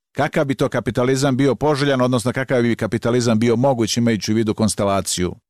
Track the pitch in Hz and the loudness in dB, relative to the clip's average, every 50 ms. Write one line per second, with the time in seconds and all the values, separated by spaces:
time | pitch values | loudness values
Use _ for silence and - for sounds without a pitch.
0 | _ _ _ - 135 151 - 175 151 135 135 - 143 123 - 127 107 131 107 135 | _ _ _ -4 -4 -2 0 -2 -2 -2 -2 -2 -2 -2 -2 -4 -4 -2 -2 0
1 | 123 127 135 131 135 143 131 123 139 139 120 101 135 151 151 131 147 143 139 127 | 0 0 0 0 0 0 2 2 2 2 2 2 0 0 0 0 0 0 2 2
2 | 123 127 127 123 - 127 117 135 131 - 139 123 120 120 113 - 117 107 117 113 | 2 2 0 0 0 -2 -2 -2 -2 0 0 2 2 2 0 0 -2 -2 -2 -2
3 | - 120 117 127 117 123 113 107 117 120 117 113 127 139 135 117 113 101 - - | 0 0 0 0 2 2 2 2 2 2 2 2 2 2 2 2 0 -2 0 0
4 | 117 117 113 101 - - 107 110 113 107 101 - 110 104 - - 107 101 98 98 | 0 0 0 0 -2 -2 0 0 0 0 0 0 0 -2 0 0 0 0 0 0
5 | 90 - - - 90 87 87 - _ _ | -2 -2 -4 -4 -4 -4 -6 -8 _ _